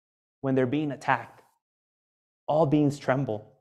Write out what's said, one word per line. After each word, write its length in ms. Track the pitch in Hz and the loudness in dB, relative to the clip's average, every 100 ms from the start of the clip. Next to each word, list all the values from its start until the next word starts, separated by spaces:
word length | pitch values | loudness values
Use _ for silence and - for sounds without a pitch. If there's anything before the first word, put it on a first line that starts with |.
| _ _ _ _ | _ _ _ _
when 120 | 135 | -2
they're 140 | 131 120 | 0 0
being 240 | 117 147 | -2 -4
attacked. 500 | 131 - 127 - - _ _ _ _ _ _ _ _ _ _ - | -6 -2 -4 -4 -20 _ _ _ _ _ _ _ _ _ _ -2
All 200 | 147 160 | 0 4
beings 320 | 151 147 147 | 4 2 0
tremble. 520 | - 131 127 107 - _ | -2 -2 -2 -6 -10 _